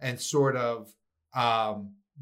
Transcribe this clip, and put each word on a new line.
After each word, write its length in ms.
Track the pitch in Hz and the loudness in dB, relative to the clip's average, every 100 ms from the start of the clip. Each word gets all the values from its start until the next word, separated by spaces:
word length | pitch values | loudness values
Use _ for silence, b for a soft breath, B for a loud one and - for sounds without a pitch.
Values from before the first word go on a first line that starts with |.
and 200 | 131 117 | -6 -6
sort 360 | - 147 139 123 | -2 2 2 2
of, 360 | 120 117 107 _ _ _ _ | -2 -4 -8 _ _ _ _
um, 600 | 131 120 113 110 104 101 - _ - | 0 2 2 0 -4 -10 -16 _ -18